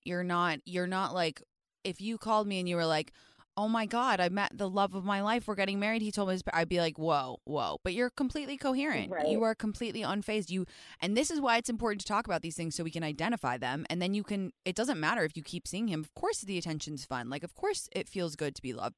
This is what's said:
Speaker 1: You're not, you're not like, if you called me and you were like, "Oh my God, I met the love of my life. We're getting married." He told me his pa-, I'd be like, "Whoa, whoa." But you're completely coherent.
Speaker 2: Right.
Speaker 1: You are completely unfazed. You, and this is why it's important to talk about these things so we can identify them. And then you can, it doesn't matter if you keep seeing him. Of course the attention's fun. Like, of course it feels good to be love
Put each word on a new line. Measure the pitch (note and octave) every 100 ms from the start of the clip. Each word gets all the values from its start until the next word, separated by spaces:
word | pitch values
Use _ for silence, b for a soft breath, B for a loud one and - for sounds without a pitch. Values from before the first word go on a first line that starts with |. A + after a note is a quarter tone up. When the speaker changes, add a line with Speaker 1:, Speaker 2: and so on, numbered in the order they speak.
Speaker 1:
You're | - F3+
not, | F3+ F3 F3 D3
you're | - F3+ F3+
not | F#3+ E3
like, | F3+ E3 - - _ _ _
if | F#3+ E3+
you | G#3 A3+
called | A3 G#3+ G#3
me | F#3+
and | F3+
you | E3+
were | D#3+
like, | D#3 D#3 B B B B -
"Oh | G#3+
my | A3+ G#3+
God, | A#3 B3+ F#3
I | F3
met | G3 G3 -
the | F#3+
love | G3 G3
of | F#3+
my | G3 G3
life. | G#3 A#3+ G#3+
We're | G3+
getting | G3 G3
married." | G#3 A3+
He | G#3+
told | G#3 F#3+
me |
his | F#3
pa-, | -
I'd | E3 E3
be | F3
like, | E3 D#3
"Whoa, | D#3+ C#3+ B2+ -
whoa." | B2 D3 F#2 D2
But | F#3
you're | G3 B3
completely | - C4 D4+ C#4 C4+
coherent. | C#4 C4 D4 - F#3
Speaker 2:
Right. | E3+ D3+
Speaker 1:
You | G#3+
are | A3+ A3
completely | G#3+ - A#3 -
unfazed. | E3 G3+ G3+ G#3+ E3+
You, | F#3 F3+ B B B
and | F3+ A3+
this | D4+
is | D#4
why | C4 A#3
it's | A#3+
important | A3+ A#3 G#3
to | -
talk | G#3 G#3+
about | E3
these | E3
things | F3 E3 -
so |
we | E3
can | E3
identify | D#3 D3 F3 A#3 C3 B2
them. | B2+ C#3 -
And | F3
then | F3+
you | G#3
can, | G3 G3+ F#3 -
it | F#3 F#3
doesn't | A#3+ F3+
matter | D#3 A3+
if | D#3 D#3
you |
keep | - F3 -
seeing | F#3+ A3+
him. | D#3
Of | D3+
course | - G4 -
the | G3 F3+
attention's | E3 D3+ D3+ C#3+
fun. | - C3 A#2+
Like, | D3
of | E3+ -
course | G4+ F#4+ -
it | G3+ -
feels | F#3+ E3+ D3+
good | D3+
to | -
be | B2+
love | A#2 -